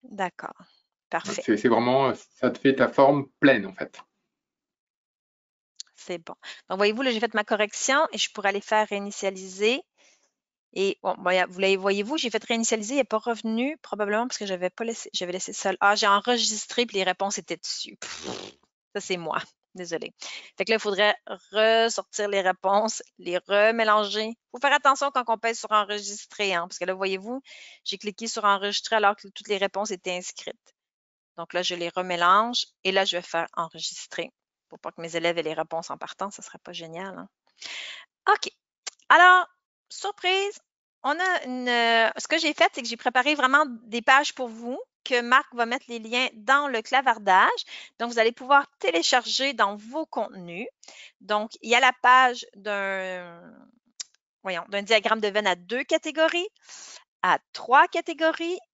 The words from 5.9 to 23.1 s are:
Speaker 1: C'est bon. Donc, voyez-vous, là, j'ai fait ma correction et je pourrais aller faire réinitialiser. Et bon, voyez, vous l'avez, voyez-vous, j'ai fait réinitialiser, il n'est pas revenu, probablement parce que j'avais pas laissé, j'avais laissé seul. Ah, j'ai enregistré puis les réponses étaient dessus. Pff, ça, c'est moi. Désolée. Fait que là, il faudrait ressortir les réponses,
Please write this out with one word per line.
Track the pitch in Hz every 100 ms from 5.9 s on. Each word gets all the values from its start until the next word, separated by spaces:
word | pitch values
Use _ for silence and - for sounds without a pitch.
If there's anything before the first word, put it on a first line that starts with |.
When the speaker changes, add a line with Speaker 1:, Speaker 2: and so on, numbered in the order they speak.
Speaker 1:
C'est | _ - 175
bon. | 165 - - - _
Donc, | 190
voyez-vous, | 208 214
là, | 269
j'ai | 226
fait | 233
ma | 220
correction | 208 214 208 - - 269 311
et | 214
je | -
pourrais | - 196
aller | 196
faire | - 214 214
réinitialiser. | 202 202 208 196 190 190 185 214 262 - _ _ _ _ _ _ _ _
Et | - 196 -
bon, | 196 190
voyez, | 185 185 180
vous | 185
l'avez, | 190 196
voyez-vous, | 190 196 202 311
j'ai | 262
fait | 214
réinitialiser, | - 233 226 226 208
il | 277
n'est |
pas | 247 220
revenu, | 240 226 226 226 262 320
probablement | - 208 208 208 247
parce | -
que | 202
j'avais | 185 180
pas | -
laissé, | 233 233 -
j'avais | - 175
laissé | 180 -
seul. | 214 196 185
Ah, | 202 208
j'ai | 214
enregistré | 202 202 240 214 214 - - 240
puis | 202
les |
réponses | 185 185 196 208
étaient | 180 170
dessus. | - - - -
Pff, | - 80 73 - 95 - _ _ _
ça, | 202
c'est | - 185
moi. | 165 165 - _ _ 180
Désolée. | 175 165 - _ - - - _
Fait |
que | 190
là, | 220
il |
faudrait | 208 190 208 208 - 190 _
ressortir | 202 220 226 226 220 190 - 208
les | 196
réponses, | 185 185 190 202 220 - -